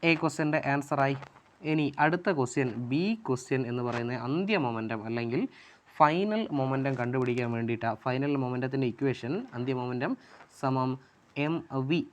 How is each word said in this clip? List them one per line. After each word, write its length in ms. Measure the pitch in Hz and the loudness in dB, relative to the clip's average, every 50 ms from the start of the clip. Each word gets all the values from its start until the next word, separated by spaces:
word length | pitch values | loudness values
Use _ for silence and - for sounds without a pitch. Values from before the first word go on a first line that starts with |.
| - 165 | 6 4
എ 20 | 165 156 | 4 4
ക്വസ്റ്റ്യൻ്റെ 380 | 165 160 - - 160 151 151 156 - 139 | 2 -2 0 0 0 0 0 0 0 2
ആൻസറായി. 440 | 139 143 139 143 151 139 139 135 139 135 139 - - - _ - - _ - 151 | 0 0 0 -2 0 2 2 2 2 -2 -6 -14 -20 -20 _ -20 -20 _ -4 0
ഇനി 140 | 156 156 151 139 143 - 147 | 0 2 2 0 2 2 2
അടുത്ത 260 | 151 160 180 175 208 190 143 | 4 4 2 0 0 2 2
ക്വസ്റ്റ്യൻ, 320 | 131 123 - - 135 127 107 113 123 120 | 0 0 2 0 0 0 0 -4 -4 -2
ബി 120 | 131 147 175 202 226 220 - - | 0 0 2 2 0 -2 0 -2
ക്വസ്റ്റ്യൻ 340 | 131 120 - - 139 131 131 117 | -2 -2 0 -2 -2 0 0 -2
എന്ന് 140 | 120 123 120 123 | -2 -2 -2 -2
പറയുന്ന 300 | 117 120 117 117 123 123 117 123 | -2 -2 -2 -2 -4 -4 -2 -2
അന്ത്യ 300 | 139 165 196 196 220 190 143 | 0 0 0 2 2 2 2
മൊമെൻ്റം 360 | 123 113 113 110 110 113 110 104 113 | 0 -2 -2 -2 -4 -4 -4 -4 -4
അല്ലെങ്കിൽ 320 | 113 117 117 117 117 147 233 269 - - - - - - _ - - - | -2 -2 -2 0 0 0 -2 -2 -6 -14 -20 -20 -20 -20 _ -20 2 4
ഫൈനൽ 440 | 156 151 156 175 196 214 214 220 226 - 151 143 | 6 6 6 4 0 0 0 -2 -2 -2 0 0
മൊമെൻ്റം 340 | 131 131 135 135 135 139 139 123 | 0 2 0 0 0 0 0 0
കണ്ടുപിടിക്കാൻ 480 | 120 120 123 135 127 123 123 120 123 120 117 117 | -2 0 0 0 2 2 2 0 0 0 0 -2
വേണ്ടിയിട്ടാണ്. 400 | 113 113 117 110 117 113 110 107 - | 0 -2 -2 -2 -2 -4 -4 -2 -2
ഫൈനൽ 280 | 131 127 131 139 143 143 139 131 | -2 -2 0 0 0 0 0 0
മൊമെൻ്റത്തിൻ്റെ 440 | 123 127 127 127 131 135 139 131 120 113 | 0 -2 -2 -2 -2 0 0 0 0 0
ഇക്വേഷൻ 400 | - 139 139 123 - - 120 143 196 254 - - 120 | 0 0 0 0 -2 -4 -4 -4 -4 -6 -8 -6 -6
അന്ത്യ 180 | 123 135 135 127 | -2 -2 -2 -2
മൊമെൻ്റം 320 | 123 123 123 123 127 175 262 - - - - - - - - - | -2 -2 -2 -2 -2 -2 -2 -4 -8 -20 -20 -20 -20 -20 -16 -2
സമം 300 | - 135 131 131 127 127 131 131 - - _ _ _ _ - 135 143 | 0 0 2 2 0 0 -2 -4 -8 -20 _ _ _ _ -4 -2 0
എം 100 | 151 165 165 165 - - 135 131 135 | 0 0 -2 -4 -4 -4 -4 0 2
വി 100 | 156 135 143 - | 0 0 0 -2